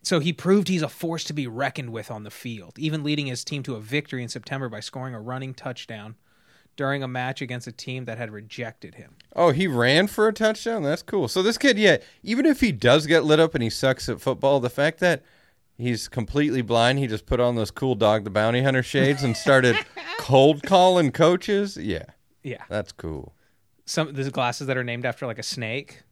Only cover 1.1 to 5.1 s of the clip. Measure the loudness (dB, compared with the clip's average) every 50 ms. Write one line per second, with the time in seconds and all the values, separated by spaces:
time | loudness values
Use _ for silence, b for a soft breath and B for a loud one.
1.1 | -6 -6 -8 -6 -6 -6 -6 -6 -4 -4 -4 -4 -4 -6 -10 -8 -10 -10 -10 -10
2.1 | -12 -12 -12 -16 -18 -12 -12 -12 -10 -10 -14 -18 _ -4 -4 -4 -2 -2 -2 -2
3.1 | -2 -2 -2 -6 -6 -8 -8 -8 -8 -8 -6 -6 -8 -8 -8 -4 -4 -4 -4 -4
4.1 | -8 -8 -8 -8 -10 -12 -8 -8 -8 -6 -6 -8 -10 -12 -14 -12 -12 -12 -12 -10